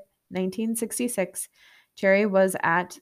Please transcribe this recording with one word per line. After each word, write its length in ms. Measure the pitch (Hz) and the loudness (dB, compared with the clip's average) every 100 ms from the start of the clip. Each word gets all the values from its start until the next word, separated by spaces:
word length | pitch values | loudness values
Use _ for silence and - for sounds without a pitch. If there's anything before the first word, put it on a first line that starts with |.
| - _ - | -10 _ -10
nineteen 440 | 185 190 208 226 226 | -6 -4 -4 -4 -4
sixty-six, 720 | 226 - 240 208 180 - - _ _ _ _ - | -6 -4 -4 -2 -6 -8 -14 _ _ _ _ -2
Cherry 300 | 196 196 214 | 2 4 4
was 300 | 190 190 - | 4 2 2
at 340 | 165 170 180 - | 0 0 -2 -10